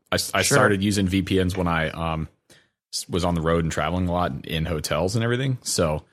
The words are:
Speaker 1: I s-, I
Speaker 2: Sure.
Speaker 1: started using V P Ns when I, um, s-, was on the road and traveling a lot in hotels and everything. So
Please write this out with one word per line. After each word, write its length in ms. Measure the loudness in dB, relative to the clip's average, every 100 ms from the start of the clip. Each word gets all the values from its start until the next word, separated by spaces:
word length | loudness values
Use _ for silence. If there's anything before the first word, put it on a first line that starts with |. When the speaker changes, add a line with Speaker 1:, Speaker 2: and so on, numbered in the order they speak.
| _
Speaker 1:
I 40 | -4
s-, 140 | 0
I 80 | 0
Speaker 2:
Sure. 140 | 2 4
Speaker 1:
started 260 | 4 4
using 240 | 2 2 2
V 140 | 0
P 200 | 2 2
Ns 140 | 2 0
when 100 | 0
I, 220 | 0 -2
um, 380 | -2 -4 -4 -6 _ _ -20 _ _ _
s-, 160 | -10 -4
was 160 | -2
on 100 | 0
the 60 | 2
road 240 | 2 2
and 80 | 2
traveling 340 | 0 -2 0 0
a 60 |
lot 320 | 0 0 -4 -6
in 200 | -4 -2
hotels 480 | -4 -2 0 0
and 100 | 0
everything. 320 | 0 -2 -2 -4
So 420 | -4 0 0 -2 -8